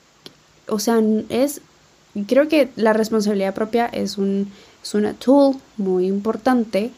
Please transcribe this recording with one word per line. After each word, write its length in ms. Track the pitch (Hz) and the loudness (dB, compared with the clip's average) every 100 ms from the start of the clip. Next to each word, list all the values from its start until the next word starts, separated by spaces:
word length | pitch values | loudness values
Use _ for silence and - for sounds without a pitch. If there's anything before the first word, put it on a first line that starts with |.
| _ _ - _ _ _ - | _ _ -20 _ _ _ -8
o 100 | 214 | -4
sea, 200 | 220 226 | 0 2
n-, 260 | 220 214 214 | 2 0 -2
es, 320 | 226 285 - - _ _ _ _ 208 202 | -2 -2 -4 -18 _ _ _ _ -10 0
creo 220 | 254 302 | 2 4
que 220 | 311 262 - | 2 2 0
la 160 | 220 | 2
responsabilidad 640 | 220 214 220 208 202 190 | 2 2 0 0 0 -2
propia 320 | 190 214 233 233 | -4 -2 -2 -2
es 320 | - 202 202 | -4 -6 -4
un, 320 | 196 196 196 - - _ | -2 -2 -4 -8 -20 _
es 120 | - | -6
una 180 | 208 208 | -2 -2
tool 420 | 214 - 285 277 269 - - | -2 4 6 6 2 -8 -6
muy 300 | 190 185 185 | -2 0 0
importante, 840 | 196 214 220 262 254 220 190 226 | -2 -2 -2 0 0 0 -2 -4